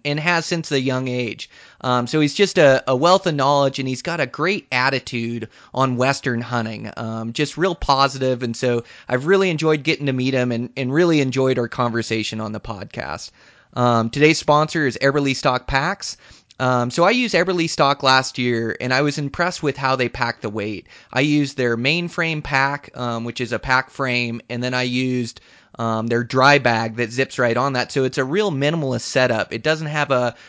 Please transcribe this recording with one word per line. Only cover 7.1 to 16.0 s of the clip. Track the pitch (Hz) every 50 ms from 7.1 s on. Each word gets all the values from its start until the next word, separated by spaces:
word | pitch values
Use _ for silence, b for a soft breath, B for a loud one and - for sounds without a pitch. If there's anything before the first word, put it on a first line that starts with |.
| 113 113 113 113
just | 117 - 147 143 -
real | 147 175 190 170
positive. | - - - 139 135 139 135 131 131 131 131 127 120 127
And | 117 113
so | - - 123 120 120 117 B B B B B
I've | 127 127 135
really | 165 196 190 190 185
enjoyed | 165 147 156 156 156 151
getting | 127 160 156 - 147
to | 139
meet | 131 127 127 135 131
him | 127 123 123
and, | 120 117 123 - -
and | 135 131 123 135
really | 160 180 170 160 147
enjoyed | 139 131 120 131 131 131 131 127
our | 117
conversation | 113 - - 123 120 110 117 110 - 110 113 107 - - 110
on | 110 104
the | 107 107
podcast. | - - 110 95 90 - - - - 67 78 - - - b b b b b b b b b
Um, | 127 123 123 120 113 113 117
today's | - 143 147 156 160 -
sponsor | - - 147 147 156 151 - 165 151
is | 131 113 -
Eberly | 131 139 139 147 143 139 131
Stock | - - 143 127 123 -
Packs. | - 135 135 143 175 202 -